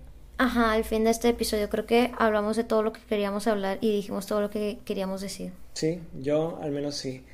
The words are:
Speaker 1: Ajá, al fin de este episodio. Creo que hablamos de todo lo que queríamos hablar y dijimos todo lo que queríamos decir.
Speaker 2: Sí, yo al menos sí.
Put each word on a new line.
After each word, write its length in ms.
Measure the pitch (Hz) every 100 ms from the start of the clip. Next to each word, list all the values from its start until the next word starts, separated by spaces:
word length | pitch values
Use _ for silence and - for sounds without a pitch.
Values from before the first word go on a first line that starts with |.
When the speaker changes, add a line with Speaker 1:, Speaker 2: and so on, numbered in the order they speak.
| - - - -
Speaker 1:
Ajá, 340 | 254 240 226
al 120 | 220
fin 180 | 220 220
de 60 | 220
este 180 | 233 240
episodio. 400 | 233 220 214 208
Creo 160 | 214 214
que 260 | 233 247 -
hablamos 380 | 226 214 208 220
de 60 |
todo 200 | 240 220
lo 80 | 214
que 80 | 220 -
queríamos 400 | 214 202 202 220
hablar 300 | 202 190 190
y 100 | 226
dijimos 360 | 208 202 202 190
todo 140 | 208
lo 100 | 208
que 280 | 214 208 -
queríamos 360 | - 196 190 190
decir. 320 | 196 185 180 - -
Speaker 2:
Sí, 280 | - 160 175 165 156
yo 380 | 135 151 165 185
al 80 | 156
menos 240 | 143 143
sí. 300 | 139 135 127 -